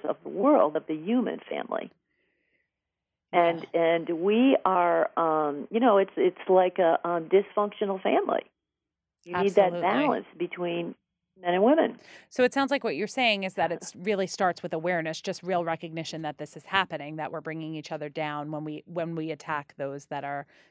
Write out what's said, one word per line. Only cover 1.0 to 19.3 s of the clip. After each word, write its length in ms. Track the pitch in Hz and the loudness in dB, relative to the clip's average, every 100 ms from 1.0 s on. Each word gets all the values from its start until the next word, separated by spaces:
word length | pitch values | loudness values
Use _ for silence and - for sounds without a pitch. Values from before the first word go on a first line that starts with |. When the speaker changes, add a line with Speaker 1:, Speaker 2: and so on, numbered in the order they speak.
| 165 240 208 - - | -2 0 0 -4 -8
Speaker 1:
family. 420 | 73 - 50 - _ _ _ _ _ _ _ _ _ _ _ _ _ _ | -8 -6 -8 -8 _ _ _ _ _ _ _ _ _ _ _ _ _ _
And, 340 | 180 170 170 - | 4 4 2 -2
Speaker 2:
Yeah. 60 | 170 | 0
Speaker 1:
and 260 | 165 170 165 165 | 2 2 0 -2
we 340 | 185 220 262 - | 2 4 4 4
are, 460 | 185 185 175 165 - - | 2 2 4 4 2 0
um, 500 | 165 156 151 143 - | 0 2 0 -4 -4
you 100 | 226 | 2
know, 180 | 247 202 | 4 4
it's, 140 | 190 - | 4 2
it's 320 | 180 180 - | 0 0 4
like 300 | 185 185 180 | 4 4 4
a, 200 | 170 165 175 | 2 2 0
um, 220 | 175 160 | -4 2
dysfunctional 720 | 190 202 - 208 - 202 190 | 2 2 -2 -2 -2 -4 -2
family. 400 | 202 294 415 - - _ _ _ _ _ _ _ | 0 0 0 -2 -4 _ _ _ _ _ _ _
You 120 | - 175 | -6 0
need 140 | 196 | 2
that 120 | 185 185 | 4 4
Speaker 2:
Absolutely. 60 | 175 | 2
Speaker 1:
balance 440 | 170 233 294 - - - | 0 0 0 -2 -6 -8
between 560 | 175 - 175 170 170 - _ _ _ _ | -8 -6 -4 -4 -6 -10 _ _ _ _
men 140 | 180 | -2
and 80 | 180 | 4
women. 360 | 214 320 - - - - _ | 6 6 2 -4 -18 -20 _
Speaker 2:
So 120 | - | 0
it 120 | 247 | 0
sounds 160 | 277 277 | 2 0
like 120 | 277 | 0
what 140 | 226 143 | -2 -4
you're 100 | 202 | -4
saying 380 | - 247 202 | 0 2 2
is 80 | 190 | -2
that 160 | 185 165 | -2 -2
it's 240 | 160 - | -2 -8
really 320 | - 180 196 185 | -8 -2 -2 -2
starts 360 | - 190 170 | 0 -2 -2
with 100 | 175 | -6
awareness, 480 | 160 165 175 160 160 | -4 -2 -2 -4 -6
just 220 | - 175 | -8 -8
real 200 | 175 180 | -4 -2
recognition 600 | 165 165 170 160 160 156 | -2 -6 -8 -10 -8 -8
that 160 | 156 147 | -8 -10
this 180 | 151 - | -12 -14
is 80 | |
happening, 520 | - 196 185 160 147 156 | -4 -2 -2 -6 -10 -8
that 140 | 151 | -8
we're 120 | 160 | -8
bringing 320 | 156 160 156 | -10 -10 -8
each 180 | 160 147 | -10 -10
other 160 | 160 151 | -10 -8
down 420 | 147 151 147 147 | -6 -6 -6 -6
when 140 | 151 | -8
we, 180 | 151 151 - | -8 -10 -10
when 280 | 170 165 | -8 -6
we 160 | 165 160 | -4 -6